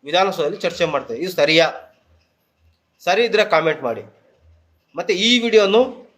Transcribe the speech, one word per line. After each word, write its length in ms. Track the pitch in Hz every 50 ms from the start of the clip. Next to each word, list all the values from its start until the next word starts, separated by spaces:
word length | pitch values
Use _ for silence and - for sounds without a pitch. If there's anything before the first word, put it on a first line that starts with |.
| _
ವಿಧಾನಸೌಧದಲ್ಲಿ 520 | 139 151 175 190 196 185 165 156 143 196
ಚರ್ಚೆ 280 | 196 - 175 170 - 170
ಮಾಡ್ತಾರೆ. 360 | 156 147 139 - - 117 120
ಇದು 120 | 165 190 180
ಸರಿಯಾ? 400 | 180 170 156 160 165 165 151 - - - - _ _ _ _ _ _ _ _ _ _ _ _ _ _ _ _ _ _ _ _ _ _
ಸರಿ 260 | - 170 180 202 240
ಇದ್ರೆ 200 | 233 190 214 208
ಕಾಮೆಂಟ್ 380 | 208 - 160 156 160 156 - 135
ಮಾಡಿ, 200 | 123 113 107 101 - _ _ _ _ _ _ _ _ _ _ _ _ _ _ _ _ _
ಮತ್ತೆ 180 | 165 175 - 202
ಈ 240 | 180 202 226 247 247
ವಿಡಿಯೋನು 720 | 226 233 220 220 208 196 196 226 254 247 - - - _ _